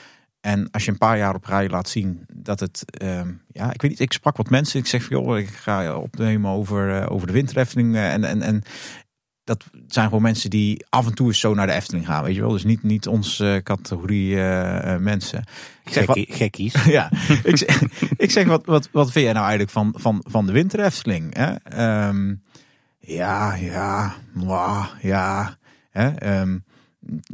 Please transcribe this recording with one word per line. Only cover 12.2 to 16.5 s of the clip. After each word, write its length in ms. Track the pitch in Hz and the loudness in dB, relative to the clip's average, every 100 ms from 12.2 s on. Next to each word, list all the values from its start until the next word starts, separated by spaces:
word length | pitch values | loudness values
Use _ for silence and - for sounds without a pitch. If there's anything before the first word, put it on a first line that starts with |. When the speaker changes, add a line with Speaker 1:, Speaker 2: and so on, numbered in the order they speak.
Speaker 1:
weet 100 | 73 | -2
je 60 | 95 | 0
wel. 100 | 113 | 0
Dus 140 | 104 | 0
niet, 180 | 107 110 | 2 2
niet 240 | 107 107 98 | 2 0 0
onze, 480 | 110 101 - 104 | -2 0 -2 0
eh, 80 | 98 | 0
categorie, 760 | 92 98 - 90 90 104 95 98 | 0 -4 -4 -6 -2 0 0 0
eh, 580 | 95 92 90 92 - | 2 0 0 -2 -2
eh, 60 | 90 | 0
mensen. 440 | 98 101 - - - - - - | 0 -2 -4 -8 -10 -14 -20 -20
Ik 80 | - | -4
zeg, 120 | - | 0
Speaker 2:
Gekkie-, 220 | 104 127 - | 4 2 0
Speaker 1:
"Wat," 80 | - | -2
Speaker 2:
gekkies. 480 | 107 | -2